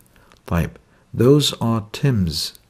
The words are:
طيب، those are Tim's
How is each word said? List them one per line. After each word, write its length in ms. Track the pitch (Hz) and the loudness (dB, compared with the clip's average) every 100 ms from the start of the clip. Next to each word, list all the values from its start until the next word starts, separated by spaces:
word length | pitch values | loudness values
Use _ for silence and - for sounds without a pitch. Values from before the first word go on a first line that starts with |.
| _ _ _ _ - | _ _ _ _ -4
طيب، 240 | 87 80 - _ _ _ - | -2 -2 -6 _ _ _ 2
those 360 | 120 147 131 | 4 4 2
are 300 | - 117 113 107 - | -2 -2 -4 -6 -4
Tim's 560 | 143 113 85 78 - - | 0 0 0 -4 -8 -12